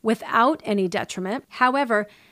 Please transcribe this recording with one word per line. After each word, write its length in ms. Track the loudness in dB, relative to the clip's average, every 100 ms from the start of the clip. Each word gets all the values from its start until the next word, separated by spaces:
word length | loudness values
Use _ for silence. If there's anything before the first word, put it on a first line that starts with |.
without 580 | -2 -2 0 2 2 2 -2
any 220 | 0 0
detriment. 560 | -2 -6 -6 -6 -6 -8
However, 580 | 0 2 2 2 0 -2 -10 _